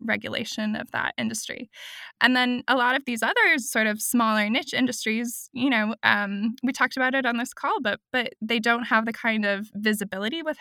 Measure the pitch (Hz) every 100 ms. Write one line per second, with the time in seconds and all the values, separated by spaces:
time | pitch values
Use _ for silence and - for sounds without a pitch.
0 | 220 208 214 - 214 - 214 214 - -
1 | - - 220 220 - - - - - -
2 | - - 240 254 247 247 - 254 247 262
3 | 254 233 233 466 415 311 - 233 220 214
4 | - 247 220 214 208 254 - - 247 240
5 | 226 220 240 - - 247 262 233 214 -
6 | 226 208 202 202 220 233 254 - - -
7 | 254 269 254 233 254 - 285 415 220 -
8 | _ 254 233 - 220 226 233 233 240 226
9 | 226 220 233 220 208 196 214 202 214 214
10 | 208 190 214 330 311 302